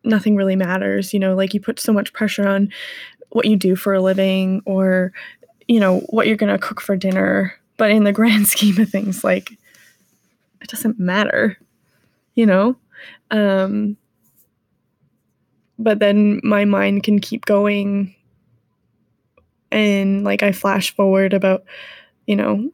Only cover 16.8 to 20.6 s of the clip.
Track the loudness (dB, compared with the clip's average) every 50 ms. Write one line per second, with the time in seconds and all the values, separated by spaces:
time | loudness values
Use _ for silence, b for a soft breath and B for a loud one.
16.8 | 2 0 0 0 0 2 0 0 0 -4 -10 -6 -2 0 2 2 2 0 0 -2
17.8 | -4 -4 -4 -4 -4 -6 _ _ _ _ _ _ _ _ _ _ _ _ _ _
18.8 | _ _ _ _ _ _ _ _ _ _ _ _ _ _ _ _ _ _ -2 0
19.8 | 0 0 0 0 0 -2 -2 -2 -2 -2 -2 0 0 -2 -2 -2